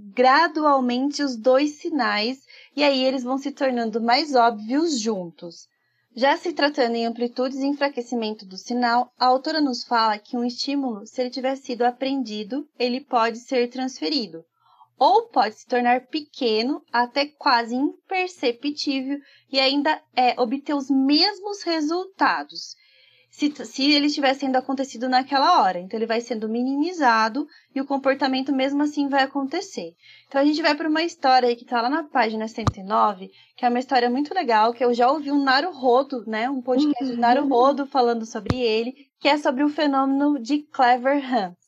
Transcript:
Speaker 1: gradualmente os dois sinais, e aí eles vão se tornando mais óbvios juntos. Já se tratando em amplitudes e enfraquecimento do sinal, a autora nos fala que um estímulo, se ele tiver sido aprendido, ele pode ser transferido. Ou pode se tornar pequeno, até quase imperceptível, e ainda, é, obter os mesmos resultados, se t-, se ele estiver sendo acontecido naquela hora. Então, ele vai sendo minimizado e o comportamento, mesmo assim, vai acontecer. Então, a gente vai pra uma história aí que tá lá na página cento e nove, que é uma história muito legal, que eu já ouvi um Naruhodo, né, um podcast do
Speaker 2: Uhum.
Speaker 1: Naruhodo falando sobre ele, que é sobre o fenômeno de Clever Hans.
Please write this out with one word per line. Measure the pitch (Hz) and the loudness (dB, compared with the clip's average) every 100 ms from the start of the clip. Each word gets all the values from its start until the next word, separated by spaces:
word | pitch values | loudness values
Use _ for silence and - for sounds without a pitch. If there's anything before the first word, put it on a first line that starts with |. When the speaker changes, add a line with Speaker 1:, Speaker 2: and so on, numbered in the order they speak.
| 202 | -8
Speaker 1:
gradualmente | 247 247 285 330 320 302 277 247 247 277 285 | 2 4 6 4 2 2 2 2 0 -2 -2
os | 285 233 | -4 -2
dois | 254 262 294 - | 4 4 2 -2
sinais, | 339 302 220 208 220 262 _ - - - | -4 -2 0 0 -2 -4 _ -20 -12 0
e | |
aí | 285 269 | 2 2
eles | 262 262 | 2 -2
vão | 240 269 | -2 -4
se | 285 | -6
tornando | 285 262 240 226 226 | -4 -2 0 -2 -2
mais | 226 254 311 | 0 0 2
óbvios | 254 233 214 214 277 339 262 | 4 4 2 -2 0 0 0
juntos. | 214 196 175 - 175 170 - _ _ _ _ | -2 -4 -6 -12 -18 -18 -20 _ _ _ _
Já | 233 269 339 | 0 2 2
se | 359 | -2
tratando | 302 294 294 233 233 | -2 -2 0 0 0
em | 233 | -4
amplitudes | 226 240 226 208 269 | -4 -6 -2 -4 -2
e | 277 | -4
enfraquecimento | 285 285 285 240 240 214 214 190 | -2 -2 -4 -6 -4 -4 -8 -12
do | 190 | -16
sinal, | - 247 240 240 247 - | -6 -2 0 0 -2 0
a | 254 | 2
autora | 262 311 320 | 2 0 0
nos | 285 240 | 0 -2
fala | - 233 220 214 | -2 0 2 0
que | - 247 | -6 -4
um | |
estímulo, | 240 240 - 277 262 208 220 | -4 -4 -4 -4 -4 -6 -10
se | - | -6
ele | 247 | -6
tiver | 262 254 269 | -4 -4 -4
sido | - 226 | -6 -2
aprendido, | 240 240 269 269 220 208 208 269 - - | 0 0 -2 -2 -4 -6 -6 -8 -8 -4
ele | 247 247 | -2 -4
pode | - 247 233 226 | -2 0 0 -2
ser | - 262 240 | -4 -2 -2
transferido. | 254 262 - 302 294 196 160 - _ _ _ _ - | -4 -8 -6 -4 -4 -6 -12 -20 _ _ _ _ 2
Ou | 285 403 466 | 4 4 2
pode | 277 214 | 0 0
se | 214 - | -2 -4
tornar | 247 240 254 254 | 0 2 0 0
pequeno, | 320 302 - 240 214 240 320 _ | -10 -8 -4 0 0 0 -4 _
até | 233 247 285 294 | -2 0 -2 -4
quase | - 285 240 233 247 | -2 2 2 0 -2
imperceptível, | 302 - - 370 370 - 269 240 285 294 302 269 262 285 - _ _ | -2 -4 -6 -4 -4 -4 -4 -4 -6 -6 -4 -4 -4 -8 -10 _ _
e | 269 | 0
ainda, | 269 285 302 302 _ - | 0 2 0 -2 _ 0
é, | 247 240 | 2 2
obter | 247 277 - | -2 -4 -4
os | 285 277 | -4 0
mesmos | 269 269 302 392 392 403 403 | 2 2 2 2 -2 -8 -8
resultados, | 339 330 302 349 381 - 269 165 147 165 - - _ _ _ _ _ | -4 -2 -2 -4 -6 -2 0 0 -6 -14 -18 -20 _ _ _ _ _
se | - 294 | -4 -4
t-, | 294 | -4
se | 226 - 277 | -10 -2 2
ele | 294 294 | 2 2
estiver | 294 269 | 0 0
sendo | 269 277 254 | 0 0 -2
acontecido | 254 262 269 226 254 | -2 -4 -6 -6 0
naquela | 254 262 277 302 339 | 0 0 2 4 4
hora. | 196 175 | 4 0
Então, | 185 226 | -6 -6
ele | 220 | -2
vai | 226 | -2
sendo | 233 226 220 | -4 -6 -4
minimizado | 233 254 277 320 359 262 226 220 233 302 - _ | -2 -2 0 -2 2 2 4 2 -2 -8 -12 _
e | 269 | -8
o | 269 | -4
comportamento, | 269 269 269 285 262 269 | -2 0 0 0 -2 -2
mesmo | 269 262 285 | 0 0 0
assim, | 302 294 277 | -2 -2 0
vai | 277 | 2
acontecer. | 269 277 269 330 392 - 165 - _ - - | 0 -2 -4 -6 -8 -10 -12 -14 _ -20 -6
Então, | 277 | 0
a | |
gente | 294 302 | 2 2
vai | 311 | 0
pra | 294 320 | 0 0
uma | 311 | 0
história | 339 - 269 254 240 | -2 -2 2 4 4
aí | |
que | 240 | 0
tá | 240 240 | -2 -2
lá | 233 | 0
na | 302 | -2
página | 302 269 226 220 220 | -2 0 0 -2 -6
cento | 226 208 - | -4 -4 -4
e | |
nove, | 190 220 220 190 190 _ _ - | -2 2 2 0 -10 _ _ -4
que | |
é | 247 | -2
uma | 240 | 0
história | 254 262 240 | 0 2 2
muito | 247 294 | 0 -2
legal, | 381 269 214 226 | -2 0 2 2
que | 240 | 2
eu | 247 | 0
já | 233 240 | 4 2
ouvi | 311 277 | 2 0
um | 285 | 0
Naruhodo, | 277 262 349 277 247 240 277 254 208 | 2 2 0 -2 2 4 2 -4 -6
né, | 220 247 | -4 -4
um | 269 | -4
podcast | 254 254 302 294 | -2 0 2 0
do | 269 | -4
Speaker 2:
Uhum. | 240 | 0
Speaker 1:
Naruhodo | 233 269 285 240 262 285 277 | 2 4 2 4 4 2 -2
falando | 277 240 233 220 | 0 0 0 -6
sobre | 226 196 254 | -10 -10 -4
ele, | 233 220 233 - - _ | -2 0 -4 -10 -20 _
que | 294 | 0
é | 294 | 2
sobre | 302 254 | 0 0
o | 294 | 0
fenômeno | 294 294 269 269 277 294 285 | 0 0 2 2 2 0 0
de | 226 294 294 | -2 -4 -4
Clever | - 240 247 254 285 262 | 0 2 4 2 0 0
Hans. | 247 185 180 | -2 -4 -8